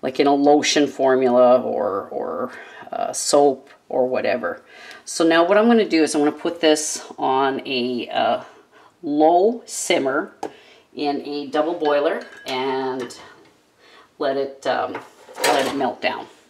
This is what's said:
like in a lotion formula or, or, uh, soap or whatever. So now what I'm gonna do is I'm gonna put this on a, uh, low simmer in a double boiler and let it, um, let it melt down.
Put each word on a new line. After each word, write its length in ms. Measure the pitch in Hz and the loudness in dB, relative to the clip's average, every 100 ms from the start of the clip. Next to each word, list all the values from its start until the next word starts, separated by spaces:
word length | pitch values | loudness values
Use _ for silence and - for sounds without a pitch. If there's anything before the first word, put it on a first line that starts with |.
like 180 | 143 131 | -8 0
in 60 | 139 | 2
a 80 | |
lotion 520 | 143 143 147 - 151 147 | 4 6 4 4 2 0
formula 720 | - 135 131 131 123 123 127 | 0 2 2 4 6 6 6
or, 460 | 117 117 104 98 - | 2 -4 -2 -4 -6
or, 420 | - - 82 247 - - - - | -8 -8 -6 -8 -10 -20 -20 -12
uh, 200 | - - | -8 -6
soap 580 | - - 147 143 135 - - _ | -6 2 4 4 2 -10 -20 _
or 180 | 139 127 | -2 0
whatever. 560 | 127 113 95 - - _ - - - | 0 -2 -2 -4 -8 _ -20 -20 -20
So 220 | - - 165 | -14 0 2
now 200 | 165 175 | 4 4
what 120 | 202 | 4
I'm 80 | 226 | 6
gonna 220 | 233 202 | 4 4
do 140 | 160 | 2
is 120 | 147 | 2
I'm 60 | 156 | 2
gonna 120 | 147 | 0
put 280 | 147 175 165 | 0 -8 0
this 440 | 160 151 - - - - | 2 2 0 -8 -12 -6
on 420 | 139 131 139 135 - | -2 0 0 -2 -4
a, 420 | 131 123 123 - | -4 -2 -4 -4
uh, 340 | - 113 120 - - _ _ _ _ | -2 0 -2 -6 -20 _ _ _ _
low 600 | 165 147 156 175 202 240 | -6 2 4 4 2 0
simmer 680 | - - - 175 135 139 202 _ - - - - _ | -10 -12 -2 -2 0 -4 -6 _ -14 -14 -20 -20 _
in 320 | - 147 143 | -8 -6 -4
a 220 | 123 147 139 | -6 -10 -6
double 280 | 151 151 | -2 -2
boiler 520 | 165 151 143 147 226 - - - | -2 0 0 0 -4 -10 -18 -8
and 720 | 131 135 131 131 131 120 - - - _ _ _ _ _ - _ _ | -6 -4 -4 -6 -6 -10 -14 -20 -20 _ _ _ _ _ -20 _ _
let 180 | 147 135 | -4 -2
it, 300 | 139 - - | -6 -6 -4
um, 320 | - 131 - - _ - - | -2 -4 -8 -16 _ -20 -4
let 220 | - 139 131 | 0 0 0
it 100 | 139 | -2
melt 260 | 123 - | -4 -4
down. 240 | - - - - _ | -6 -6 -12 -20 _